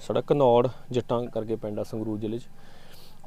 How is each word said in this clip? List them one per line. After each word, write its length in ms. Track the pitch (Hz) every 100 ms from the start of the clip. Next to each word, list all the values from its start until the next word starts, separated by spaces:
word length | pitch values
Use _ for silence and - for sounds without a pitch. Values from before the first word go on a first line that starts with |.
ਸਾਡਾ 220 | - 113 -
ਘਨੌੜ 360 | 143 131 120 123 - -
ਜੱਟਾਂ 340 | 123 - 120 120
ਕਰਕੇ 300 | 113 110 107
ਪਿੰਡ 240 | 107 104
ਆ 40 |
ਸੰਗਰੂਰ 360 | 107 113 110 107
ਜ਼ਿਲ੍ਹੇ 200 | 110 117
'ਚ, 80 | - - - - - - - -